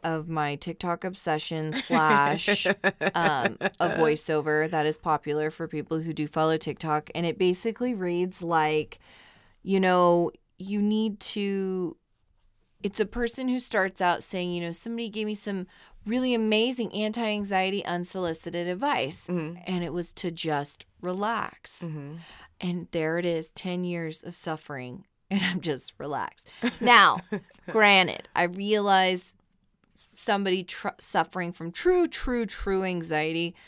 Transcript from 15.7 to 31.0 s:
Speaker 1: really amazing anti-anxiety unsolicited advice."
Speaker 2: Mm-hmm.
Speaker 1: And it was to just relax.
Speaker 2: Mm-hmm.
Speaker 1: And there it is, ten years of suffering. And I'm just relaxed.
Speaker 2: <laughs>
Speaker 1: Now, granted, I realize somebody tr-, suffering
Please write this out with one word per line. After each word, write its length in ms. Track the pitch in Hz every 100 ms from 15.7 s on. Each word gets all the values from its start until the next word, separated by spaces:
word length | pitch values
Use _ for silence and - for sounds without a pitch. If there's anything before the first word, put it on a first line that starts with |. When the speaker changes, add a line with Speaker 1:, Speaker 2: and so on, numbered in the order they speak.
| - - -
Speaker 1:
really 300 | 208 247 254
amazing 580 | 233 220 214 240 247 220
anti-anxiety 920 | 202 214 220 220 208 202 190 190 202
unsolicited 840 | - 175 175 190 175 160 170 175 175
advice." 640 | 180 285 285 135 170 -
Speaker 2:
Mm-hmm. 320 | 175 156 175
Speaker 1:
And 200 | - 180
it 80 | 170
was 200 | 170 165
to 180 | - 180
just 540 | 165 165 147 147 - - _
relax. 840 | 180 185 208 226 - - - -
Speaker 2:
Mm-hmm. 320 | 170 156 143 160 170 - - -
Speaker 1:
And 280 | 180 175 170
there 280 | 170 156 165
it 60 |
is, 260 | 175 165 160
ten 320 | - 185 180
years 400 | 180 175 160 156
of 100 | -
suffering. 720 | 170 - 156 - 143 123 127 - _ -
And 100 | 196
I'm 160 | 185 180
just 340 | 160 131 - -
relaxed. 480 | 143 135 92 - - -
Speaker 2:
<laughs> 160 | 240 -
Speaker 1:
Now, 380 | 247 240 180 175 - 208 - _ -
granted, 580 | 220 208 196 175 - - -
I 80 |
realize 880 | 175 180 202 214 202 190 185 185 - - _ _ _ _ _ - - -
somebody 480 | - 202 196 185
tr-, 240 | 180 - -
suffering 540 | -